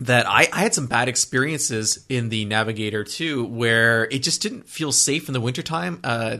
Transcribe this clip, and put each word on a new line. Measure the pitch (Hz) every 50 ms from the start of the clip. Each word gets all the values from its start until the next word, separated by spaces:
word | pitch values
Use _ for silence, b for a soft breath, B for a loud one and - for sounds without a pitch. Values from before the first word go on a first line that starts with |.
that | 127 117 123 120 113
I, | 98 98 117 160 -
I | - -
had | 190 226 -
some | 180 135
bad | 123 127 117 123 127
experiences | 120 - - - - 127 135 151 160 139 - - 117 110 110 107 - - - _
in | 135 123 117 110
the | 113 110 107
Navigator | 101 107 110 110 110 110 104 107 107 104 107 104
too, | - - - 165 165 147 131 117
where | 95 117 113 120 117 113 113 113 117 117 113 110
it | - 135 135 131
just | 170 160 -
didn't | - 214 254 226 - -
feel | - - 156 143
safe | 127 - - 143 139 160 151 -
in | 135
the | 127
wintertime. | 110 123 127 131 123 - 156 165 175 180 170 -
Uh, | - 131 117 117 113 110 113